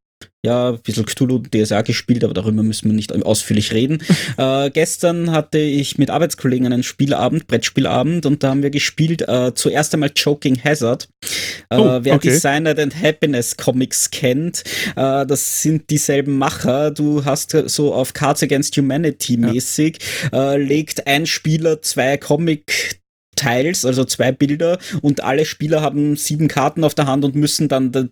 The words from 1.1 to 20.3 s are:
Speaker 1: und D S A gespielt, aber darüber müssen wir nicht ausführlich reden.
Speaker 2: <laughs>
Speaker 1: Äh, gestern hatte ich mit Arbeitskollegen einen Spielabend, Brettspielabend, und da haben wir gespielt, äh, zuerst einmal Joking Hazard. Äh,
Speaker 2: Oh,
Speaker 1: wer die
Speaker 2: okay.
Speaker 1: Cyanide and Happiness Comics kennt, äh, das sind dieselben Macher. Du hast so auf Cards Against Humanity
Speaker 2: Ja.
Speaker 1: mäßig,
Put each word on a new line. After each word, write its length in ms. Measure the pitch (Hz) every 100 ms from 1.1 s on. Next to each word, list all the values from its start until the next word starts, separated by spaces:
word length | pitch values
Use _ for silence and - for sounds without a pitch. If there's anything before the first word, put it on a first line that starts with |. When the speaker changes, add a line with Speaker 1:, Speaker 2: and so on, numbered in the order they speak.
| - 127 127
Speaker 1:
und 180 | -
D 60 | 110
S 120 | 104
A 80 | 104
gespielt, 420 | 113 120 - 120
aber 100 | 113
darüber 300 | - 110 107
müssen 260 | 110 107 110
wir 60 | 107
nicht 180 | 104 - -
ausführlich 480 | 107 - 107 -
reden. 260 | 113 135 156
Speaker 2:
<laughs> 340 | - 180 - -
Speaker 1:
Äh, 320 | 135 135 139
gestern 600 | 156 180 - 175 170 170
hatte 280 | 156 151 156
ich 380 | 151 143 139 -
mit 120 | 135
Arbeitskollegen 560 | 139 165 - 131 127 123
einen 180 | 123
Spielabend, 640 | - - 139 101 120 165 -
Brettspielabend, 800 | 113 - - 131 123 139 170 143
und 160 | 147
da 80 | 135
haben 120 | 139
wir 60 | 139
gespielt, 580 | 143 - - 160 165 -
äh, 260 | 127 123
zuerst 400 | - 147 143 156
einmal 180 | 160 143 -
Joking 420 | 147 147 147 127
Hazard. 460 | 147 151 117 131 - _ - - - - -
Äh, 80 | 127
Speaker 2:
Oh, 220 | - 127
Speaker 1:
wer 140 | 131 139
die 100 | 131
Speaker 2:
okay. 100 | 147
Speaker 1:
Cyanide 420 | 143 147 160 151
and 140 | 143 151
Happiness 560 | 156 147 151 123 - -
Comics 540 | - 127 131 - -
kennt, 520 | - 127 131 170 - - - - -
äh, 300 | 135 139 135
das 360 | 139 - -
sind 280 | 151 156 -
dieselben 480 | 151 - 139 139 135
Macher. 540 | 135 - - 135 151
Du 340 | 147 147 147 139
hast 260 | 135 - 156 139
so 280 | - 147
auf 200 | 104 131
Cards 280 | - 143 147
Against 340 | 139 139 - -
Humanity 560 | 135 139 156 - -
Speaker 2:
Ja. 180 | 120 117
Speaker 1:
mäßig, 480 | 123 - - 156 - - - 147